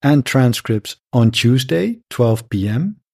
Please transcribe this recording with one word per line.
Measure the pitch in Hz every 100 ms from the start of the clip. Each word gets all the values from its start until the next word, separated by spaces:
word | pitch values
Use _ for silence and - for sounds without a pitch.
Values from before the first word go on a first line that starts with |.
and | 139 147 127
transcripts | 135 127 113 - 110 - - _
on | 127 117
Tuesday, | 113 117 127 131 165 196 233 _
twelve | - 117 110 -
P | 101 101
M | 110 185 214 _